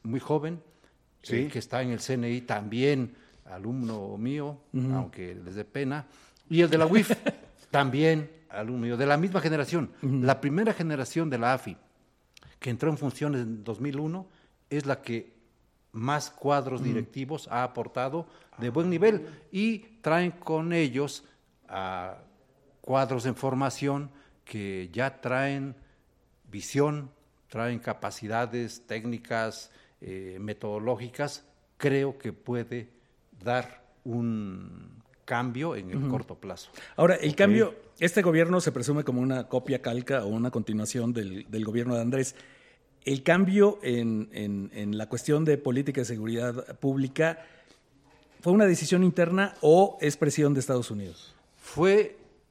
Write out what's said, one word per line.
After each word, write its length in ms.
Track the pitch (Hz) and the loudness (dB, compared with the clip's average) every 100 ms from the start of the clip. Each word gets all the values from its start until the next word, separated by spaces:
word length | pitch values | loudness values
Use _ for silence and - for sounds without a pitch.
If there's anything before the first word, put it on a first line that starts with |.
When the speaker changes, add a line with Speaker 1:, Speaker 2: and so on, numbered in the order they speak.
Speaker 1:
muy 160 | 113 127 | -6 -6
joven, 400 | - 151 156 170 - _ _ _ _ _ | -2 -2 -2 -8 -14 _ _ _ _ _
Speaker 2:
Sí. 140 | - 117 | -4 -2
Speaker 1:
eh, 100 | 143 | -2
que 80 | 127 | -6
está 220 | - 120 | -6 -4
en 80 | 127 | -2
el 80 | 117 | -4
C 140 | - | -4
N 160 | 131 120 | -4 -2
I 120 | 123 | -4
también, 760 | 123 107 104 113 139 139 117 - - - - | -4 -6 -4 0 2 2 -2 -8 -20 -20 -18
alumno 720 | 92 107 131 113 107 98 101 | -12 -6 -4 -4 -6 -8 -6
mío, 400 | 120 147 147 143 _ | -4 -4 -6 -10 _
Speaker 3:
Ujú. 220 | 135 131 | -4 -2
Speaker 1:
aunque 420 | 131 113 - 90 92 | -2 -4 -8 -12 -12
les 200 | 90 98 | -12 -12
dé 100 | 104 | -10
pena, 400 | 139 135 147 - - - _ - | -6 -4 -6 -10 -20 -20 _ 0
y 120 | 165 | 6
el 80 | 170 | 6
de 80 | 160 | 6
la 80 | 160 | 6
uif, 260 | 214 208 | 6 6
Speaker 3:
<laughs> 600 | 226 - - - _ - | 2 0 -4 -8 _ -2
Speaker 1:
también 580 | 143 135 131 160 156 147 - - | 2 4 4 4 4 0 -12 -14
alumno 320 | 98 110 123 | -8 -6 -4
mío, 120 | 117 120 | -2 0
de 80 | 139 | 2
la 120 | 147 | 4
misma 240 | 185 185 | 2 0
generación. 500 | 156 156 135 170 131 - | 0 0 0 -2 -2 -4
Speaker 3:
Ujú. 180 | 135 131 | -2 2
Speaker 1:
La 180 | 127 135 | 2 2
primera 320 | 143 156 220 | 2 0 0
generación 560 | 190 165 147 123 165 165 | 0 -2 -4 -4 -2 -2
de 100 | 123 | 0
la 140 | 117 131 | 0 0
afi, 200 | 101 87 _ _ _ _ _ _ - - | -2 -16 _ _ _ _ _ _ -20 -12
que 100 | 127 | -6
entró 200 | 113 151 | -2 -2
en 80 | 151 | 0
funciones 440 | 143 - 147 135 | -4 -4 -2 -2
en 220 | 113 113 104 | -4 -6 -8
dos 160 | 107 | -6
mil 180 | 143 139 | -6 -4
uno, 280 | 156 180 185 _ _ _ - | -6 -6 -10 _ _ _ -6
es 160 | 147 139 | -4 -2
la 160 | 127 | -2
que 320 | - 113 - _ _ _ _ _ _ | -4 -6 -8 _ _ _ _ _ _
más 380 | 113 123 147 - | -6 -2 -2 -2
cuadros 500 | - 139 143 131 123 | -4 0 0 0 -4
Speaker 3:
Ujú. 80 | 127 | -2
Speaker 1:
directivos 580 | 117 123 135 135 156 - | -2 -4 -8 -8 -8 -6
ha 140 | 120 | -4
aportado 640 | 127 123 110 127 131 160 165 - - - | -2 -4 -8 -4 -4 -4 -8 -16 -20 -8
de 100 | 120 | -4
buen 200 | 135 175 | 0 0
nivel 360 | 170 214 208 156 - - | 4 4 4 0 -16 -10
y 280 | 185 220 214 - - | -2 -2 -2 -8 -8
traen 300 | 151 165 175 | 0 2 2
con 400 | 175 - 160 165 | -2 -4 -2 0
ellos 540 | 170 151 127 143 - - _ _ _ - | 0 0 0 -4 -6 -18 _ _ _ -12
a 520 | 95 95 92 92 - - _ _ _ _ _ | -8 -6 -6 -8 -12 -20 _ _ _ _ _
cuadros 460 | - 135 131 127 127 | -2 0 0 -2 -2
en 100 | - | -2
formación 760 | 135 127 139 - 139 143 143 - _ _ - | -2 0 -2 -2 -2 -4 -6 -14 _ _ -14
que 440 | 107 98 95 92 | -10 -8 -8 -6
ya 260 | 110 131 - | -2 -2 -4
traen 540 | 123 127 139 139 135 123 - _ _ _ _ _ - | -4 0 0 -2 -8 -12 -20 _ _ _ _ _ -16
visión, 600 | 101 - 135 147 147 135 - _ _ _ | -14 -4 2 2 0 -8 -18 _ _ _
traen 300 | 113 120 117 | -6 -4 -4
capacidades 1040 | 120 107 101 - 104 117 117 120 117 - - | -6 -6 -8 -8 -4 -2 -2 -4 -6 -10 -10
técnicas, 800 | 110 117 117 120 117 110 - - _ _ _ | -8 -6 -8 -4 -4 -4 -6 -16 _ _ _
eh, 360 | 92 95 95 95 | -14 -12 -12 -10
metodológicas, 1040 | 104 101 107 104 110 113 120 - 143 - - _ _ - | -10 -8 -8 -4 -4 -4 -6 -6 -8 -8 -18 _ _ -4
creo 400 | 143 135 139 - | 0 2 0 -4
que 160 | 110 | -10
puede 560 | 87 - 120 117 120 110 _ _ _ _ 113 | -10 -6 -6 -6 -10 -12 _ _ _ _ -10
dar 400 | 98 123 123 - _ _ | -4 -2 -4 -12 _ _
un 840 | - 120 117 110 101 92 92 87 87 - - _ - | -6 -4 -2 -4 -6 -12 -14 -18 -20 -20 -20 _ -4
cambio 500 | 120 123 120 165 110 | -2 -2 -4 -6 -6
en 160 | 92 | -6
el 60 | 135 | -4
Speaker 3:
Ujú. 120 | 135 | -2
Speaker 1:
corto 260 | 127 - - | -4 -6 -12
plazo. 360 | 98 90 - - - - | -12 -12 -16 -20 -8 4
Speaker 3:
Ahora, 180 | 170 175 | 4 4
el 160 | 151 | 2
Speaker 2:
Ok. 40 | 147 | 4
Speaker 3:
cambio, 380 | 202 214 196 - - - | 6 6 4 -2 -16 -2
este 240 | 170 208 | 0 4
gobierno 360 | 175 160 170 180 | 4 4 4 2
se 100 | 165 | 2
presume 320 | 127 123 147 | 0 0 0
como 180 | 139 123 | 0 0
una 260 | 127 131 117 | 0 -2 -2
copia 320 | 127 127 123 | -2 -2 -2
calca 440 | 123 120 123 135 101 | -2 -4 -2 -2 0
o 20 | |
una 220 | 113 123 | 0 0
continuación 640 | 120 104 107 107 123 117 | -2 -2 -2 -2 -2 -2
del, 320 | 117 98 95 110 | -2 -4 -8 -8
del 120 | 110 107 | -6 -2
gobierno 280 | 117 120 117 | -2 0 0
de 60 | |
Andrés. 340 | 117 135 131 - - - - _ _ _ - | 0 0 -2 -6 -20 -20 -20 _ _ _ -4
¿El 160 | 139 | 0
cambio 560 | 160 175 190 202 202 202 | 4 4 6 6 6 4
en, 460 | 127 120 113 110 110 | 0 0 0 -2 -4
en, 380 | - 104 101 98 | -6 -4 -4 -6
en 240 | 107 104 107 | -6 -4 -4
la 100 | 107 | -4
cuestión 380 | 120 - 151 156 | -6 0 2 4
de 120 | 143 | 2
política 420 | 143 123 139 135 | 2 0 -2 -2
de 40 | 120 | -4
seguridad 760 | 113 110 117 123 120 - - | -4 -4 -4 -4 -6 -10 -4
pública 680 | 139 135 131 135 160 165 - - _ _ _ _ _ _ _ _ | 0 0 0 0 0 -2 -10 -20 _ _ _ _ _ _ _ _
fue 120 | 175 | 4
una 120 | 202 202 | 6 6
decisión 380 | 170 147 180 | 4 4 4
interna 500 | 185 175 170 190 196 - | 6 4 2 2 0 4
o 360 | 151 170 196 - | 8 8 8 4
es 160 | 147 - | -2 2
presión 360 | 147 151 143 139 | 2 4 4 2
de 40 | |
Estados 280 | 127 127 113 | 0 -2 -2
Unidos? 460 | 104 95 85 - - _ _ | -6 -10 -14 -20 -20 _ _
Speaker 1:
Fue 600 | - 147 185 202 208 - - _ _ | -10 0 4 6 4 -2 -20 _ _